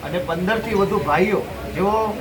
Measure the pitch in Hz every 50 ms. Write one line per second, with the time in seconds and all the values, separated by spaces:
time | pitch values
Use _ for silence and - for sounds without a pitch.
0 | - 143 160 180 180 170 165 170 180 185 226 220 220 226 214 196 196 185 - -
1 | - - 147 160 185 214 202 156 - - - - - 110 104 147 190 202 - 220
2 | 233 214 185 151